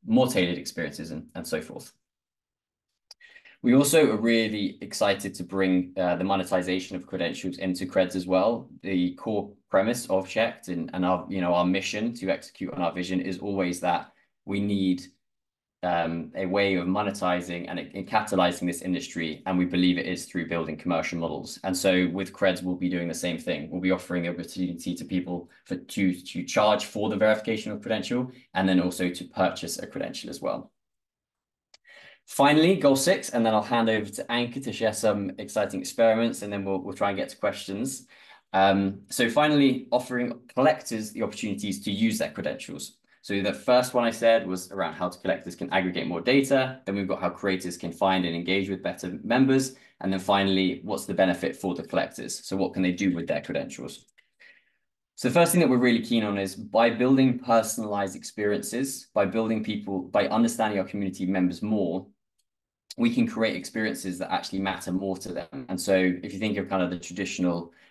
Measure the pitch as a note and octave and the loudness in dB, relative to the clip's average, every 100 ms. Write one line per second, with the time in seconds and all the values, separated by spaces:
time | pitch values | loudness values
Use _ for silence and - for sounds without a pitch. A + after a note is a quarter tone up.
0 | - A#2 B2+ F#2+ F2 F2 - - D2+ - | 2 2 4 2 0 -2 -6 -8 -8 -8
1 | D#2+ D#2+ - - - A#2 - - - _ | -10 -12 -12 -12 -6 -6 -6 -14 -16 _
2 | _ _ _ _ _ _ _ _ _ _ | _ _ _ _ _ _ _ _ _ _
3 | _ - - - - _ A#2+ C3 C#3+ E3 | _ -20 -20 -20 -20 _ 4 6 8 6
4 | C3 G#2+ A#2 A2+ A2 G#2 F#2+ - G2 - | 6 4 4 4 2 0 -4 -4 -10 0
5 | G2+ G2 G2 F2+ F2+ F#2+ F#2+ F#2 F2+ - | 0 0 -4 -8 -6 0 2 2 0 -2
6 | F2+ F2 F#2+ G2 F2+ F#2 F2+ F#2 - F#2 | 0 0 0 -2 0 -2 0 -4 -4 -10
7 | - F#2 E2+ F2 F#2+ F2+ F#2+ F2+ F#2 F#2+ | -8 -4 -4 -4 -8 -4 -4 -4 0 0
8 | F2+ F#2 F2+ F#2 A2+ - - - F#2+ F#2 | 0 -2 0 4 4 0 -6 -12 -4 0
9 | F2+ - A2+ G#2+ G#2 - _ F#2+ A2 A#2+ | 0 -2 -4 -4 -4 -14 _ 2 2 0
10 | - F#2+ F#2 A2 A2+ - - E2+ E2 F#2 | 0 -2 0 0 -2 -2 -8 -6 -6 -2
11 | F2+ F2+ - F#2+ F2 F2 F2+ F#2+ - G#2+ | 0 0 -2 -2 2 4 4 2 -2 -4
12 | A#2 A#2 F#2+ - - - - F2+ E2+ F2+ | -4 -2 -2 -2 -4 -10 -8 -2 -2 -2
13 | F2+ F#2 F#2 F2+ G2+ G2 F2+ F2 F2 E2 | -2 -2 -2 -6 -4 0 -2 0 0 -2
14 | - _ _ _ - G2+ G2+ G2+ F#2+ F2+ | -4 _ _ _ -6 -4 0 2 2 0
15 | - _ _ _ _ _ _ _ F2+ E2+ | -4 _ _ _ _ _ _ _ 0 0
16 | E2 E2+ D#2+ F#2 F#2 G2+ G2 F#2+ F2+ G2 | 0 -4 -6 -6 -2 2 2 2 0 0
17 | G#2 - F2+ F2+ F2+ F2 - F2 D2 F#2+ | 0 -2 -2 -2 -4 -8 -8 -10 -8 -10
18 | F#2 F#2+ - F#2 F2 F2 F2+ E2+ F#2 F2 | -4 -2 0 2 2 0 -4 -4 -2 -4
19 | - E2+ D#2+ D2+ F#2 F#2 F2 F2+ F2+ F2 | -4 -6 -6 -6 -2 0 2 4 4 2
20 | F#2 F2+ - F2+ E2 E2+ D#2 D2+ F2 E2 | -2 -6 -6 -6 -4 -4 -4 -6 -2 0
21 | D#2 E2+ E2 D2 - - F#2+ F2+ G2 F#2 | -2 -4 -4 -6 -10 -8 -4 0 2 4
22 | F2 F#2 F#2 - G2 F2 F2+ F2+ F2+ F2 | 2 -2 -6 0 0 2 -4 -2 -2 -2
23 | E2+ D#2+ F2+ E2 - D2+ D2+ F2+ F#2 F2+ | -4 -4 -4 -4 -4 -6 -6 -2 0 0
24 | - F2+ E2+ E2+ E2 F#2 F2+ E2+ F2+ F2 | 0 -4 -4 -6 -8 -4 -4 -4 -8 -8
25 | - F#2 F2+ F2 - _ _ F#2 - - | -4 -4 -4 -8 -10 _ _ -10 -8 0
26 | F#2+ F2 - F#2 F2+ A2 G#2 G#2 - G#2 | 0 0 -6 -8 -2 2 4 2 -2 -4
27 | G#2 G2+ G#2+ G#2+ - A2 A2 G#2 A2+ G#2+ | -2 2 2 2 0 -4 -6 -8 -4 -4
28 | - B2 B2+ - _ F#2 F#2+ F#2 F2 - | -2 -4 -4 -10 _ 0 4 4 2 0
29 | F2+ - - - F2+ - E2 - - - | -4 -4 -10 0 0 0 -8 -8 -8 -8
30 | - - - - - - - _ _ _ | -8 -8 -12 -8 -6 -6 -8 _ _ _
31 | _ _ _ _ _ _ _ _ _ - | _ _ _ _ _ _ _ _ _ -20
32 | - - _ - C#3 D3+ E3+ F3+ C#3+ C3+ | -20 -20 _ 2 6 6 6 6 4 4
33 | - E3 - A#2+ A2+ G#2+ - A#2+ A2+ G#2+ | 4 0 0 0 2 2 2 2 2 0
34 | G#2 - - A#2+ A#2+ C3+ A#2+ - A2 G#2+ | -2 -8 -4 -2 -2 -6 -8 -2 -2 2
35 | G#2+ G2+ F#2+ - G#2 A2 G2 F#2 - - | 2 2 -2 -8 -4 -2 -2 -4 -6 2
36 | A2+ A2 A#2 - G#2 G2+ G2 F#2+ F2+ - | 4 4 2 -2 -6 -6 -4 -4 -4 -4
37 | - G3 - - - - - G3 C3+ - | -2 -2 -6 -2 -4 -4 -6 -6 -6 -8
38 | - - - - _ F#2+ G2 G2 G2 - | -16 -20 -20 -20 _ 4 4 4 2 -2
39 | - - A#2 C#3+ D3+ D3 C3+ A#2 - B2 | -8 0 2 4 4 6 4 2 0 -2
40 | - B2 A#2+ A#2 - - C#3 B2 - A2 | -2 -4 -4 -6 -6 4 4 4 -2 -6
41 | G#2+ A2 G#2+ - G#2+ F#2+ G#2 - G#2+ G2 | -6 -4 -6 -4 -6 -4 -4 -4 -4 2
42 | A2+ - - - - - - - - - | 2 2 -4 -4 -6 -6 -10 -12 -14 -18
43 | _ _ - G2+ G2 - - B2 B2+ B2 | _ _ -4 0 0 -2 4 4 6 2
44 | A#2 A2+ A2+ A2+ F#2 F#2 - G2 E2 - | 0 4 6 6 4 -4 -6 -4 -4 -2
45 | F2+ - F#2 E2 F2+ - - F#2+ F#2 E2+ | -6 -4 -2 -2 -4 -8 -2 0 0 -2
46 | - E2+ A#2+ C#3 C3+ C#3 B2+ - - G2+ | -2 -2 4 4 6 2 2 -4 -4 -2
47 | G2 - F2+ - G2+ F#2 F2+ - F2 - | -2 -2 -2 -2 -2 -2 -4 -8 -10 0
48 | F#2+ F#2 F2 E2+ E2+ G2 G2 F#2 F2 - | 2 2 0 -2 -2 -2 0 -4 -4 -6
49 | F#2 - G#2+ B2 C3+ C3 C3 - - _ | -8 -8 0 4 6 4 0 -8 -20 _
50 | F#2+ F#2+ G2 G2 G2 F#2+ F#2 - F2+ F#2+ | -4 -2 2 4 4 4 2 0 -6 -6
51 | - F#2+ F#2 E2+ E2+ - F#2+ F2 - F2+ | -2 2 4 4 -2 -2 -4 -4 -2 -2
52 | - - - - - F#2+ F2+ F#2+ F2+ F2+ | -2 -6 -10 -10 -6 -2 -2 0 0 2
53 | F#2+ E2+ - D2+ - C#2 C2+ - B1+ - | 0 0 -2 -4 -2 -6 -6 -10 -12 -14
54 | _ _ _ _ - _ _ _ _ _ | _ _ _ _ -20 _ _ _ _ _
55 | _ - B2 E3+ E3 F3+ C#3 B2 B2 A2+ | _ -4 2 4 6 6 6 6 6 4
56 | - A#2 G#2 G2+ F#2+ - G#2 A2+ A#2 A2 | 2 0 2 0 -2 -6 0 4 4 4
57 | B2+ C3+ C3 A#2+ - A#2 A2 - G#2+ G2+ | 4 6 6 2 4 2 2 -4 -2 -2
58 | G2 F#2+ - - G#2 G2+ - A#2+ C3+ - | -2 -6 -12 -2 0 0 -2 -4 -4 -6
59 | - G#2 G2 A2+ A2+ A2 G#2+ G#2 G2 F#2+ | -2 0 2 2 0 0 -2 -4 -4 -6
60 | F2+ G#2 G2 A2 A#2 - G#2+ G2+ F#2+ G#2 | 0 0 2 2 2 2 0 0 -2 -4
61 | F#2+ F#2 F#2 F#2+ F2+ F2 G#2+ G#2+ F2 F#2 | -4 -4 -2 2 2 0 -2 0 0 -2
62 | - _ _ _ _ _ _ _ _ - | -6 _ _ _ _ _ _ _ _ 0
63 | A#2+ B2 A2 A2 A2 - - A2+ G#2+ F#2 | 2 2 0 2 -2 -2 -6 -4 -4 -4
64 | G2 F2+ - G2 - G2 G2 F2+ - F#2 | -6 -6 -4 -4 -4 -4 -4 -4 -4 -2
65 | G2 F#2 - F2 - - - F2+ - F#2+ | -2 -6 -6 -8 -8 -12 -8 -4 2 4
66 | F#2 F2+ G2+ F#2+ G#2+ G2 F2+ F#2+ F2 F2+ | 4 0 -6 -4 -2 -2 -2 0 0 -4
67 | - F2+ F#2 - F2+ E2+ E2+ _ _ | -8 -6 -6 0 0 0 -6 _ _